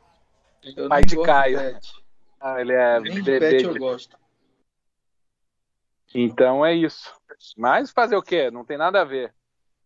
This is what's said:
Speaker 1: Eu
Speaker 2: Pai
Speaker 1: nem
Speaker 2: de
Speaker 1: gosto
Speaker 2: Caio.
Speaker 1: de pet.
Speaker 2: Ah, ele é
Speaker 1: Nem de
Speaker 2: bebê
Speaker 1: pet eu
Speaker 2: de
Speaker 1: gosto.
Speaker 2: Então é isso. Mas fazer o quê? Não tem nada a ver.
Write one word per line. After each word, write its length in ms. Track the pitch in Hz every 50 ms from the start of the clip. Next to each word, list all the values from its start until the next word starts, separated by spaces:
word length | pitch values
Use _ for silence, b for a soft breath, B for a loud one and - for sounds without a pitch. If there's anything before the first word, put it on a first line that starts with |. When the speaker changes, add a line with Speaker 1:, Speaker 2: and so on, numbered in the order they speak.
| _ _ _ _ _ _ _ _ _ _ _ _ - 135 135
Speaker 1:
Eu 140 | 139 139 139
Speaker 2:
Pai 120 | 151 143
Speaker 1:
nem 40 | 143
Speaker 2:
de 80 | - 170
Speaker 1:
gosto 100 | 156 165
Speaker 2:
Caio. 320 | 170 147 139 135 135 123 -
Speaker 1:
de 60 | 135 131 127
pet. 180 | - - - - - - - - - - _ _ _
Speaker 2:
Ah, 220 | 135 135 131 127
ele 120 | 123 123
é 280 | 127 127 123 120 120 117
Speaker 1:
Nem 120 | 110 113 185
de 80 | 196
Speaker 2:
bebê 280 | 196 135 135 131 156 147
Speaker 1:
pet 140 | 135 131 127
eu 80 | 175
Speaker 2:
de 60 | 165 -
Speaker 1:
gosto. 380 | 131 127 123 123 - - _ _ _ _ _ _ _ _ _ _ _ _ _ _ _ _ _ _ _ _ _ _ _ _ _ _ _ _ _ _ _ _ _ _ _ _ _ _ _ _ -
Speaker 2:
Então 500 | 123 120 113 117 120 131 127 131 139 151
é 100 | 165 170
isso. 380 | 170 165 151 - - - - - _ _ - - - - - -
Mas 340 | - 226 127 147 208 285 -
fazer 260 | - 254 240 233 226
o 60 | 196
quê? 280 | - - 180 165 139 120
Não 140 | 117 120 120
tem 120 | - 151
nada 240 | 143 156 180 190 202
a 40 | 170
ver. 300 | 139 135 131 123 - _ _ _ _ _ _ _ _ _ _ _